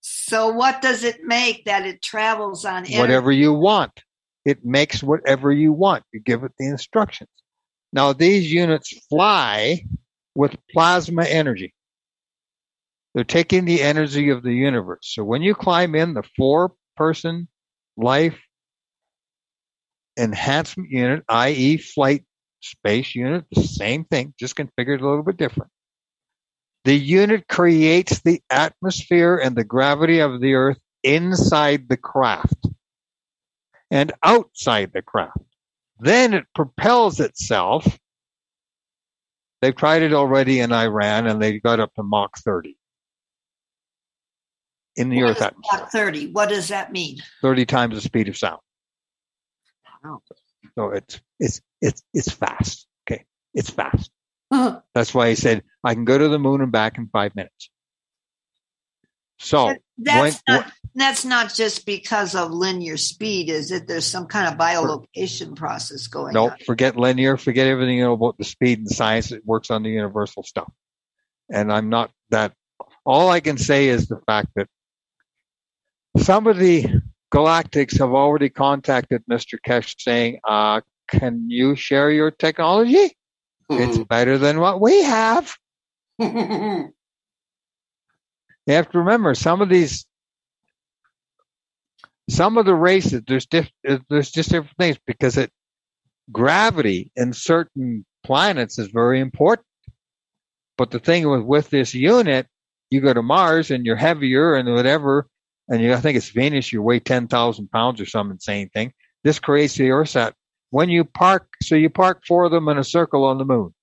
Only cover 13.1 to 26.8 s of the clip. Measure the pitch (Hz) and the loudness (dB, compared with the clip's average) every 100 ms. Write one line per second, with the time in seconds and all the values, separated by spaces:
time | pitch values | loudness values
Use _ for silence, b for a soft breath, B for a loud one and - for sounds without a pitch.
13.1 | - 123 165 165 185 180 170 143 151 151 | -6 0 0 2 0 2 2 2 0 0
14.1 | 143 143 131 123 120 139 123 90 90 - | 0 0 0 0 0 0 0 -4 -12 -12
15.1 | - 104 120 175 208 - 175 180 156 170 | -8 -4 -2 0 0 0 2 2 0 -2
16.1 | 151 - - 135 151 180 _ _ _ 160 | -4 -10 -2 2 2 0 _ _ _ -2
17.1 | 156 165 170 175 _ _ _ _ - 120 | -2 -6 -8 -12 _ _ _ _ -4 0
18.1 | 135 165 160 _ _ _ _ _ _ _ | 2 0 -4 _ _ _ _ _ _ _
19.1 | _ _ _ _ _ _ _ _ _ _ | _ _ _ _ _ _ _ _ _ _
20.1 | - 117 104 - 143 160 - 185 131 123 | -6 -4 -2 -2 -2 -2 -10 -8 -4 -2
21.1 | 147 - 113 131 147 131 151 - - 135 | -2 -2 0 0 2 2 0 -2 0 0
22.1 | 143 _ _ _ _ - - - 107 131 | 0 _ _ _ _ -20 -8 -2 -2 -4
23.1 | 123 123 170 160 - - - 101 139 160 | -6 -6 -6 -2 -2 -2 -4 -4 -6 -4
24.1 | 147 135 - 123 - 139 - 123 143 135 | -4 -4 -10 -12 -10 -10 -6 -4 -2 -2
25.1 | 147 156 185 143 - - _ _ _ _ | -2 -2 -4 -4 -4 -12 _ _ _ _
26.1 | _ _ _ _ _ _ _ | _ _ _ _ _ _ _